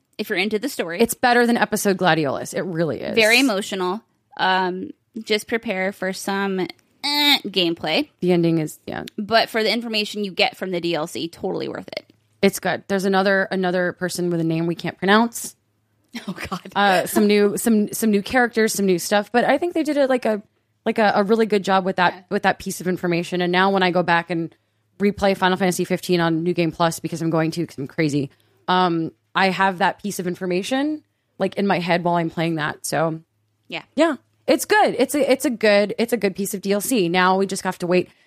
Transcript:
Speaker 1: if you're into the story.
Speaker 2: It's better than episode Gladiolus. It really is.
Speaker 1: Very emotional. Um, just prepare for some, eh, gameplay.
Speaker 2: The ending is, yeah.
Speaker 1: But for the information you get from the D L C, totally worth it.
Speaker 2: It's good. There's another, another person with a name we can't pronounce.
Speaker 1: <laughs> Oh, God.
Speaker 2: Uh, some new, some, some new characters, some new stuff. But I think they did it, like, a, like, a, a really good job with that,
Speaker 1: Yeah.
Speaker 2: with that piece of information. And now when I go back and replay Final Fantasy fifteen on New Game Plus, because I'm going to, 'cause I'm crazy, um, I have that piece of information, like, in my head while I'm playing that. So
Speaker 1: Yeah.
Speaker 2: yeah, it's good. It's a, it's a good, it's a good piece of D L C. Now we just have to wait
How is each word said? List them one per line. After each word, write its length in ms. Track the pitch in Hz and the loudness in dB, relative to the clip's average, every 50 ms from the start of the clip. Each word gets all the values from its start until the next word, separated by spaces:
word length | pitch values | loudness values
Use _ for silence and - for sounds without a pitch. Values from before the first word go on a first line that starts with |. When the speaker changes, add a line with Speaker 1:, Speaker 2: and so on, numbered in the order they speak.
| _ _ _ - | _ _ _ -10
Speaker 1:
if 100 | 214 - | -6 -4
you're 80 | 208 | -2
into 220 | 175 190 208 214 208 | -2 0 0 -2 -2
the 100 | 220 277 | -2 -4
story. 300 | - - 208 160 170 190 | -4 -6 -6 -6 -2 0
Speaker 2:
It's 140 | 233 226 - | 0 0 0
better 300 | - - 247 240 240 240 | 0 2 4 4 4 4
than 100 | 233 240 | 4 2
episode 400 | - 214 - 214 202 - 202 185 | 2 0 0 0 0 0 0 0
Gladiolus. 560 | 175 185 170 160 160 151 135 113 - - - - | 2 2 2 4 4 2 0 -2 -4 -6 -8 -6
It 80 | 196 | -6
really 400 | 151 190 165 160 170 151 113 - | -6 -4 -2 -2 -2 -2 -2 -4
is. 140 | - - - | -6 -2 2
Speaker 1:
Very 240 | - 220 214 233 247 | 2 4 4 4 4
emotional. 600 | 277 262 202 190 208 - 208 190 180 180 190 226 - _ _ _ _ _ - | 4 2 0 -2 -4 -6 -6 -4 -2 -4 -4 -6 -8 _ _ _ _ _ -6
Um, 540 | - 175 185 185 185 190 180 180 185 196 - - _ _ _ - 226 220 | -2 0 2 2 2 0 -2 -4 -6 -8 -12 -14 _ _ _ -16 -14 -4
just 240 | - 214 214 - | -2 -2 -2 -2
prepare 440 | - 240 226 - 233 190 185 190 196 | -4 -6 -4 -4 -4 -4 -4 -4 -4
for 220 | 202 - 190 185 190 | -4 -4 -6 -6 -6
some, 460 | - - 202 196 196 196 196 190 185 170 - - _ _ _ _ _ - | -6 -6 -4 -2 -2 -2 -2 -2 -2 -4 -6 -8 _ _ _ _ _ -6
eh, 340 | 285 294 294 294 294 277 - - | -4 -2 0 2 2 2 0 -2
gameplay. 600 | 208 180 190 175 165 170 - - 156 165 233 302 - _ _ | -2 0 0 0 0 -2 -4 -4 -2 0 -2 -2 -4 _ _
Speaker 2:
The 120 | 185 180 180 | 0 2 4
ending 260 | 170 170 170 165 160 | 4 4 4 2 0
is, 200 | 151 156 - - _ | 0 -4 -8 -12 _
yeah. 180 | - - - - - - | -12 -10 -10 -10 -10 -10
Speaker 1:
But 320 | - 208 196 233 226 - - | -10 -4 2 2 2 2 2
for 140 | - 226 220 | 0 -2 0
the 80 | 202 | 0
information 520 | 208 240 226 233 220 214 208 - - 208 208 | -2 -2 -4 -2 -2 -2 -2 -2 -4 -6 -6
you 80 | 190 | -4
get 240 | 165 - 202 - - | -2 0 0 0 -2
from 120 | - 190 190 | -4 -6 -6
the 80 | 180 175 | -4 -4
D 120 | 170 170 170 | -2 -2 -2
L 140 | 151 156 | -2 -4
C, 200 | 170 - - 147 | -6 -6 -8 -8
totally 400 | 165 - - - 190 175 156 135 | -8 -8 -8 -8 -6 -6 -6 -6
worth 200 | 135 - - 190 | -6 -8 -10 -12
it. 180 | - - - _ _ _ _ _ _ _ _ - | -14 -16 -18 _ _ _ _ _ _ _ _ 0
Speaker 2:
It's 160 | 196 - - | 0 2 0
good. 240 | - 185 151 110 - | -2 -4 -4 -4 -4
There's 180 | - 202 190 180 | -4 -2 -2 0
another, 420 | 202 190 190 196 202 196 190 190 - | 2 2 2 2 2 2 2 0 0
another 440 | 196 190 185 180 180 185 180 175 - | -2 -2 0 0 0 0 0 -2 -2
person 360 | - 185 175 - - 175 175 | -4 -6 -6 -4 -4 -2 -2
with 100 | 175 165 | 0 0
a 40 | 165 | 0
name 240 | 165 165 160 165 | 0 0 0 -2
we 80 | 170 170 | -2 -4
can't 220 | - - 165 - | -4 -6 -8 -8
pronounce. 580 | - 180 196 208 220 233 233 - - - - - _ | -4 0 2 4 4 2 0 -4 -8 -12 -12 -14 _
Speaker 1:
<laughs> 60 | _ _ _ _ _ _ _ _ _ _ - 233 - | _ _ _ _ _ _ _ _ _ _ -18 -14 -12
Oh, 60 | - 175 - - - | -12 -10 -10 -8 -8
God. 120 | - 175 - 196 - | -8 -10 -10 -6 0
Speaker 2:
Uh, 300 | 196 202 202 185 175 139 | 2 4 4 4 2 2
some 220 | - - 233 214 | 0 2 2 4
new, 300 | 202 208 208 208 208 - | 4 4 4 4 2 2
some, 340 | 196 - 233 226 208 208 - 165 | 0 2 2 2 2 2 0 -2
some 160 | - 226 220 | -2 0 2
new 140 | 202 202 196 | 2 2 0
characters, 500 | - 247 262 240 220 - 226 220 220 - | 0 2 2 2 2 2 0 0 0 0
some 140 | - 202 | 0 2
new 100 | 190 180 | 2 2
stuff. 340 | 170 - - 208 208 208 - | 0 0 0 0 0 0 0
But 120 | - 240 202 | 0 0 2
I 140 | 170 262 294 | 2 2 2
think 140 | 349 349 - | 0 -2 -2
they 80 | 330 294 | -2 -2
did 140 | 294 294 | 0 0
it, 120 | 294 277 262 | 2 2 2
like, 160 | 262 247 - | 2 0 0
a, 160 | 226 214 202 - _ _ _ _ _ _ _ _ | -2 -2 -4 -6 _ _ _ _ _ _ _ _
like, 140 | 226 226 | -2 0
a, 140 | 226 220 202 - | 2 2 2 4
a 80 | 202 202 | 2 2
really 220 | 185 226 226 226 | 2 2 2 2
good 180 | 196 214 202 185 | 2 2 0 2
job 220 | 208 190 190 180 | 2 2 2 2
with 120 | 190 190 | 0 0
that, 160 | - 175 175 - | 2 2 2 0
Speaker 1:
Yeah. 80 | 185 - - | -2 -6 -6
Speaker 2:
with 120 | 190 202 - | -4 0 0
that 140 | 190 - | 0 0
piece 240 | - - 196 190 - | 0 -4 -8 -8 -4
of 60 | 156 | -4
information. 520 | 180 185 156 - 175 170 165 175 - 180 180 | -2 -2 -2 -2 -2 -2 -2 -2 -2 -2 -2
And 100 | 180 175 | 0 0
now 180 | 180 180 190 196 | 2 2 4 4
when 140 | 196 190 185 | 4 2 2
I 80 | 180 | 2
go 100 | 170 180 | 2 0
back 300 | 175 180 170 170 170 - | 2 2 2 0 0 -2
and 240 | 180 165 165 156 - _ _ _ _ _ _ _ _ | -4 -4 -4 -6 -10 _ _ _ _ _ _ _ _
replay 400 | - 202 202 196 - 202 196 196 | -2 0 0 0 2 2 0 2
Final 200 | 190 190 180 185 | 2 2 2 2
Fantasy 260 | 185 196 180 175 - 180 | 2 2 0 0 0 -2
fifteen 340 | - 185 170 - - 180 170 | -2 -2 -2 0 0 0 2
on 220 | 165 165 165 160 165 | 2 2 0 0 -2
New 100 | 180 175 | -2 0
Game 160 | 175 170 160 | 0 0 -2
Plus, 280 | - - 170 165 165 - | 0 0 0 0 0 -2
because 220 | - 160 175 143 | -6 -8 -6 -4
I'm 80 | 165 165 | -2 0
going 220 | 165 160 160 165 | 0 0 0 0
to, 160 | 165 175 160 | -2 -4 -6
'cause 100 | - - | -8 -8
I'm 80 | - 139 | -10 -12
crazy, 440 | - - - 160 147 135 147 123 - - _ _ _ _ _ _ | -8 -4 -2 0 0 0 0 -2 -4 -8 _ _ _ _ _ _
um, 440 | - 180 185 185 175 170 165 160 - - _ _ _ - | 0 2 2 2 2 2 0 -2 -4 -8 _ _ _ 0
I 140 | 175 190 190 | 0 2 2
have 280 | 180 185 190 196 185 | 2 2 2 0 2
that 240 | 170 196 175 - - | 2 0 0 0 -2
piece 160 | - 202 180 | -6 -8 -6
of 80 | - 175 | -6 -6
information, 800 | 180 180 - 185 180 175 180 185 - 262 269 285 302 311 302 - _ _ _ _ _ _ | -6 -6 -4 -4 -4 -2 -2 -2 -2 -2 -2 -2 -2 -4 -6 -10 _ _ _ _ _ _
like, 180 | - 196 190 - | -4 -4 -4 -2
in 120 | 208 202 | -2 0
my 100 | 202 180 | 0 0
head 260 | 170 170 185 170 175 165 | 0 2 0 0 2 2
while 120 | 175 170 | 0 0
I'm 160 | 175 165 165 | 0 0 -2
playing 240 | - 175 165 170 165 | -2 -2 -2 -2 -2
that. 280 | 156 147 151 - - - | -2 -4 -6 -6 -8 -8
So 360 | - - 147 160 165 156 160 165 _ _ _ _ _ _ _ _ | -4 -2 -2 0 -2 -2 -6 -12 _ _ _ _ _ _ _ _
Speaker 1:
Yeah. 160 | - 170 156 - _ _ | -12 -12 -12 -12 _ _
Speaker 2:
yeah, 200 | 262 320 330 269 - _ _ _ _ _ | 0 0 0 0 -4 _ _ _ _ _
it's 180 | - 311 294 - | 0 0 0 0
good. 300 | - 415 427 370 233 170 | 2 2 4 4 2 2
It's 160 | - 262 - - | 0 0 0 0
a, 180 | 294 233 - | 0 2 2
it's 140 | 262 269 - | 2 2 0
a 60 | 302 | -2
good, 420 | 233 - - 214 202 202 208 196 - - | -2 2 2 4 4 4 2 2 0 -2
it's 140 | 226 226 247 | -2 -2 -2
a 40 | |
good 180 | 214 202 196 175 | -2 -2 -2 -2
piece 200 | - 202 - - | -4 -6 -6 -6
of 60 | 185 | -4
D 100 | - 196 | -2 -2
L 100 | 202 208 | -2 0
C. 280 | 196 - 269 220 175 165 | 0 0 0 2 2 2
Now 280 | 175 185 180 185 185 | 2 4 4 4 4
we 80 | 190 196 | 2 0
just 160 | 185 190 - - | -2 -4 -4 -6
have 140 | 190 180 - | -6 -6 -4
to 60 | 180 | -2
wait 240 | 170 180 180 - - _ _ _ | 0 2 2 0 -2 _ _ _